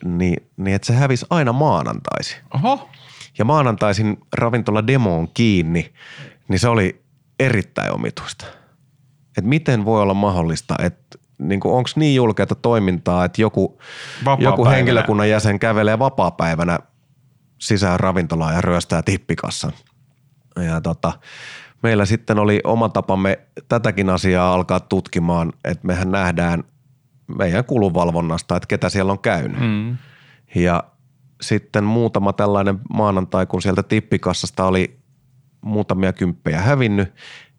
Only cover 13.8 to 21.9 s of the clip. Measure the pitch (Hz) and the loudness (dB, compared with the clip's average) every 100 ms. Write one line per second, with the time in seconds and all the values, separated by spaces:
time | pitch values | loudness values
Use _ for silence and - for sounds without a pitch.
13.8 | - - - - 127 135 131 - 120 131 | -20 -18 -16 -6 0 2 2 4 4 4
14.8 | 123 117 104 104 104 107 107 101 113 110 | 4 2 2 2 2 2 2 0 0 2
15.8 | 107 110 135 - 90 - 82 80 87 85 | 2 2 0 0 -2 0 -2 -2 -2 -2
16.8 | - _ _ _ _ _ _ - - 104 | -6 _ _ _ _ _ _ -12 -2 0
17.8 | 98 90 95 92 80 82 80 82 87 87 | 2 2 0 0 -2 -2 -2 0 0 0
18.8 | - 85 - - - 82 - - - - | 0 -2 -2 -4 -4 -6 -6 -8 -8 -10
19.8 | _ _ _ _ _ _ _ - 165 165 | _ _ _ _ _ _ _ -6 -2 -2
20.8 | 82 80 82 - - - - - - _ | -4 -4 -4 -6 -12 -20 -18 -20 -20 _
21.8 | 117 | 0